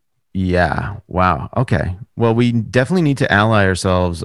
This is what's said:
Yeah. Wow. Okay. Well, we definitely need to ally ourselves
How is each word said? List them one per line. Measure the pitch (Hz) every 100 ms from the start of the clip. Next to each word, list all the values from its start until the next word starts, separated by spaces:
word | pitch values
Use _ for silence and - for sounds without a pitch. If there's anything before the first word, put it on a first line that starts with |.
| _ _ _
Yeah. | 95 92 90 82 - - 98 -
Wow. | 87 92 73 - -
Okay. | - 98 90 92 - -
Well, | 117
we | 113 120
definitely | 117 104 123 127 185
need | 156 135
to | 139
ally | 98 110 107 98
ourselves | 90 95 92 90 85